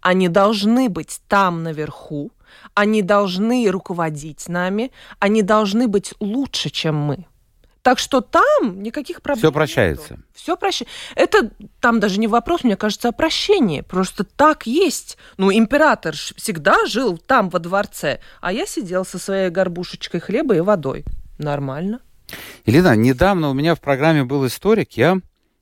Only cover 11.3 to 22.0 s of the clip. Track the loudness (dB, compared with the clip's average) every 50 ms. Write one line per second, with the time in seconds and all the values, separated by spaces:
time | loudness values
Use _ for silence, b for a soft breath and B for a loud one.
11.3 | 2 2 0 0 -4 -14 -20 -20 _ _ 0 2 2 2 2 0 0 0 0 0
12.3 | 0 0 0 0 -2 0 0 0 0 0 -2 -4 -4 -2 -4 -4 -2 0 -2 -2
13.3 | -2 -2 0 2 2 2 2 2 0 -4 -6 -4 -4 -2 -2 -2 -4 -6 -8 -6
14.3 | _ 2 4 4 4 2 -2 -4 0 0 0 0 0 -4 -8 -14 -18 B B B
15.3 | B 0 2 2 4 4 4 4 4 4 4 4 2 2 -2 -6 -8 -8 -10 -14
16.3 | -12 -10 -8 -8 -6 -2 2 2 4 4 2 0 -2 -2 -2 -2 -2 -4 -2 0
17.3 | 2 2 2 2 -2 -4 -4 -2 -2 -2 -2 -4 -6 -6 -4 -4 -4 b b b
18.3 | b b -6 -6 -4 -4 -6 -6 -8 -8 -8 -4 -4 -4 -4 -4 -8 -10 -6 -4
19.3 | -2 -2 -2 0 0 0 -2 -2 -2 -6 -8 -10 -12 -14 -10 -8 -8 -8 -6 -4
20.3 | -2 -2 0 2 0 2 2 2 0 0 0 -4 -6 -6 -8 -8 -10 -10 -10 -14
21.3 | -12 -10 -6 -6 -4 -4 -4 -6 -6 -6 -8 -8 -8 -10